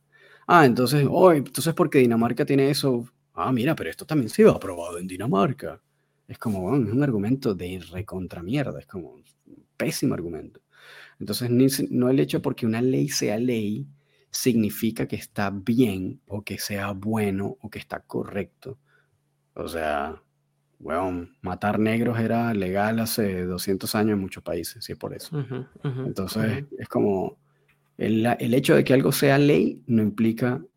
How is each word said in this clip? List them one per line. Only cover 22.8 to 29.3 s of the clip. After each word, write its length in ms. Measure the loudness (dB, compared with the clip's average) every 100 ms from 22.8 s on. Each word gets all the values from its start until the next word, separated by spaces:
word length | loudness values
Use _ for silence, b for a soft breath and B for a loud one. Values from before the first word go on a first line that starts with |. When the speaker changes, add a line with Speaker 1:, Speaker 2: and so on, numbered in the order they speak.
| 0 0
Speaker 1:
hace 460 | -2 -2 -2 -2 -4
doscientos 500 | -4 -2 -4 -2 0
años 180 | 0
en 60 | 0
muchos 240 | -2 -8
países, 400 | -6 -6 -6 -12
si 100 | -14
es 40 | -10
por 160 | -10
eso. 240 | -12 -10 -8
Speaker 2:
Ujú, 280 | -6 -8 -10 -10
ujú, 180 | -8 -6 -6
Speaker 1:
Entonces, 580 | -6 -6 -2 -2 -2
Speaker 2:
ujú. 40 | -6 -12
Speaker 1:
es 80 | -4
como 480 | 0 2 0 -2 -10 _ _ _ _ _ -6
el, 280 | 0 2 2 0
el 140 | 2 2
hecho 200 | 4 4
de 80 |
que 100 | 6
algo 180 | 4 4
sea 260 | 2 4